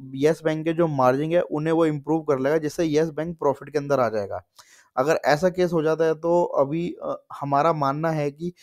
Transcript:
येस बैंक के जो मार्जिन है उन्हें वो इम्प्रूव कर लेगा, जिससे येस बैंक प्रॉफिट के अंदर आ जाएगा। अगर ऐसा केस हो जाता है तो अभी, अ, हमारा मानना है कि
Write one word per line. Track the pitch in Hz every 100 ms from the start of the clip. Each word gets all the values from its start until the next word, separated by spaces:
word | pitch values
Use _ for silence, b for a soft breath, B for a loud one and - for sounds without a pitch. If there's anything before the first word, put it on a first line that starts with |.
| 131
येस | 135 147 156
बैंक | 156 156
के | 160
जो | 165 170
मार्जिन | 143 127 135 156
है | 175
उन्हें | - 151 156
वो | 165 160
इम्प्रूव | 151 143 160
कर | 151 135
लेगा, | 135 160
जिससे | 151 -
येस | 165 147 165
बैंक | 151 165 170
प्रॉफिट | 143 127 -
के | 147
अंदर | 143 135
आ | 117
जाएगा। | 107 98 92 - - b b b -
अगर | 139 165
ऐसा | - 147 185
केस | 175 175
हो | 170
जाता | 156 160
है | 160
तो | 156 170 175
अभी, | 170 - 135 165 170 -
अ, | 147 135 - -
हमारा | 143 139 156
मानना | 156 135 147 160
है | 156 147
कि | 143 175 -